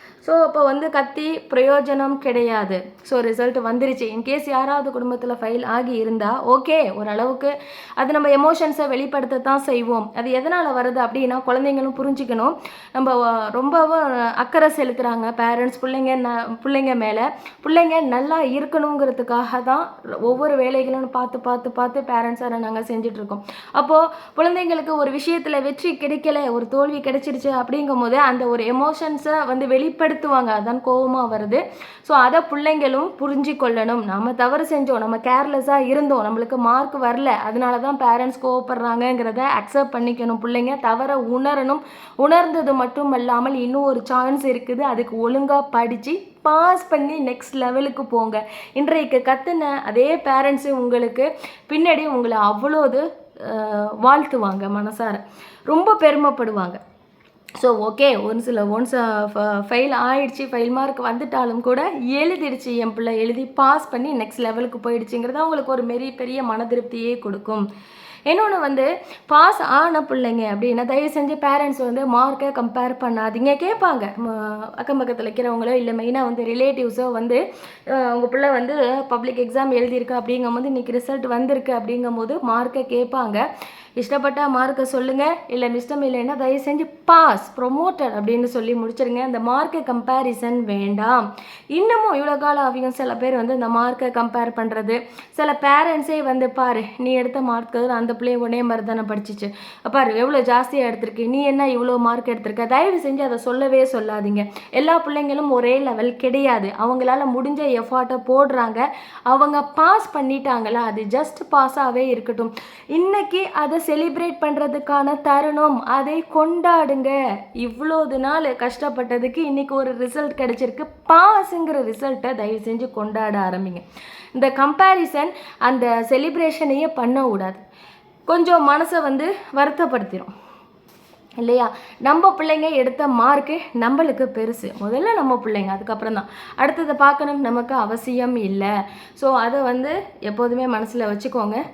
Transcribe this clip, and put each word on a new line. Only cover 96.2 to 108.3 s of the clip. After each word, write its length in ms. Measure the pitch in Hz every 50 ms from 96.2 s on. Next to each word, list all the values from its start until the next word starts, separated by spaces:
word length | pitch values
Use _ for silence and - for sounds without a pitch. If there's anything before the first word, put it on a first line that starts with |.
| 285
வந்து, 280 | 269 254 262 262 247
"பாரு, 320 | 262 269 262 240 240 220 220 208 -
நீ 160 | - 247 254 254
எடுத்த 280 | 254 247 247 240 277
மார்க்கு 500 | 262 247 233 233 233 233 - 233 240 247
அந்த 220 | 247 226 233 233 240
பிள்ளைய 260 | 233 240 247 247 240
ஒரே 240 | 240 233 233 240 247
மாதிரி 240 | 240 226 220 208
தானே 140 | 214 226 226
படிச்சிச்சு, 500 | 220 202 214 208 208 - 208 - 208 202 202 - - - - - - 226
பாரு 240 | 220 277 269 226 220
எவ்வளோ 260 | 220 240 269 294 269
ஜாஸ்தியா 340 | 247 247 240 240 262 254 -
எடுத்திருக்கு, 540 | 277 254 233 220 214 233 220 214 226 233 226
நீ 140 | 254 277 285
என்ன 240 | 277 277 269 277
இவ்வளோ 300 | 269 254 240 240 254 247
மார்க் 300 | 247 240 233 233 240 240
எடுத்திருக்க?" 400 | 254 233 220 208 214 208 226 233
தயவு 300 | 226 254 269 339 392 370
செஞ்சு 220 | 339 - 277 269 277
அதை 180 | 285 262 240
சொல்லவே 520 | 233 233 254 247 254 277 269 262 262 262 262 262
சொல்லாதீங்க. 560 | 233 214 214 214 214 202 208 208 208 202 202 - - - -
எல்லா 340 | - 247 294 320 330 339 330
பிள்ளைங்களும் 440 | 294 294 294 294 285 285 294 294 285
ஒரே 280 | 262 247 240 240 254 269
லெவல் 380 | 277 262 233 214 220 247 240
கிடையாது. 560 | 240 - 254 240 277 277 269 240 220 196 196 - - 214
அவங்களால 420 | 240 254 254 254 254 254 277 277 269 247
முடிஞ்ச 240 | 247 254 285 294 285 302
எஃபர்ட்டை 560 | 277 247 233 226 240 254 254 247 240 254 254 -
போடுறாங்க, 600 | 254